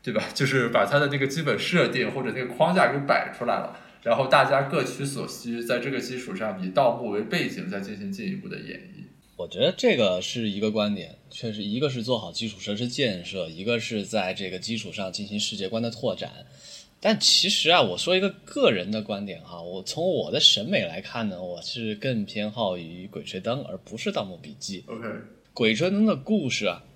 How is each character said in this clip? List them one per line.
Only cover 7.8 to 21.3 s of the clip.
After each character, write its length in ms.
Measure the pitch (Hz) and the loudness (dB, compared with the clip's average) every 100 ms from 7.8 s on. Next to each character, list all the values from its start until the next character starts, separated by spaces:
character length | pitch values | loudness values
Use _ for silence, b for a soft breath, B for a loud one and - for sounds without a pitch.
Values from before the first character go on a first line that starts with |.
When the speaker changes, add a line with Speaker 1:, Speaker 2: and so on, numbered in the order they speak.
Speaker 1:
进 140 | 98 101 | -8 -8
行 120 | 101 | -8
进 160 | 98 | -6
一 100 | 101 | -6
步 120 | 95 95 | -6 -8
的 100 | 92 | -10
演 220 | 87 - | -10 -14
绎。 240 | - - - - _ | -16 -18 -18 -20 _
Speaker 2:
我 100 | - | -10
觉 140 | - 90 | -8 2
得 120 | 143 - | 2 4
这 200 | 247 151 | 4 6
个 240 | 101 90 | 4 4
是 280 | - 123 110 | -2 -2 -2
一 120 | 101 | 0
个 100 | 107 | 0
观 240 | 107 104 | 2 0
点， 220 | 101 82 - - | 0 -6 -16 -18
确 220 | - 117 | -10 -8
实 100 | 107 | -6
一 160 | 101 117 | -4 0
个 100 | 143 | 0
是 120 | 127 | 0
做 160 | 113 117 | 0 -2
好 140 | 90 | -2
基 160 | 85 113 | -6 -6
础 100 | 101 | -6
设 180 | - | -6
施 120 | 104 120 | -2 -2
建 360 | 123 127 92 | 2 0 0
设， 240 | 85 95 82 | -6 -6 -6
一 160 | 82 | -4
个 140 | 101 120 | -2 -2
是 260 | 110 110 | -2 -4
在 280 | 95 107 95 | -2 0 0
这 160 | 95 95 | -2 -6
个 80 | 92 | -6
基 200 | 98 113 | -4 -6
础 140 | 104 | -6
上 180 | 95 95 | -8 -6
进 160 | 92 101 | -6 -6
行 100 | 104 | -4
世 200 | 101 104 | -4 -4
界 100 | 95 | -4
观 160 | 113 | -2
的 80 | 117 | -2
拓 240 | 113 120 | -2 -4
展。 160 | 92 90 - - B B B B _ | -2 -8 -12 -20 B B B B _
但 160 | 202 214 | 2 4
其 300 | - - 180 | 4 4 4
实 220 | 196 156 | 2 6
啊， 100 | 170 | 6
我 160 | 110 90 | 6 2
说 180 | - | 2
一 40 | 185 | 2
个 100 | 190 - | 2 -4
个 240 | - 285 226 | -8 4 4
人 220 | 101 92 | 4 0
的 100 | 110 | -4
观 240 | 104 101 | -4 -6
点 160 | 101 85 | -6 -10
哈， 180 | - 87 | -12 -12
我 220 | 87 92 | -10 -10
从 260 | 98 151 180 | -8 -2 2
我 240 | 147 - | 2 0
的 80 | 123 | 6
审 240 | - - 117 | 6 6 2
美 180 | 190 | 0
来 160 | 87 85 | 0 -6
看 260 | - 120 | -8 -4
呢， 140 | 110 | -4